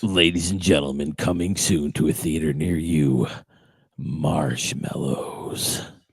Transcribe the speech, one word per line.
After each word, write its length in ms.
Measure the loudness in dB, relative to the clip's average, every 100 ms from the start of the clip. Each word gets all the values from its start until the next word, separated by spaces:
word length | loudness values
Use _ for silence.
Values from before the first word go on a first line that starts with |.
Ladies 460 | 0 4 4 4 0
and 100 | 0
gentlemen, 540 | 4 4 2 -4 -4
coming 420 | -2 -2 0 0
soon 360 | 0 2 2 0
to 160 | 0 0
a 60 |
theater 400 | 0 0 0 0
near 220 | 0 0
you, 520 | 0 2 2 4 4 0 -4 -16 _ _ _ _ -12
Marshmallows. 1800 | -8 -2 0 0 0 -2 -4 -6 -6 -6 -4 -4 -6 -8 -8 -6 -4 -4 -6 -16 _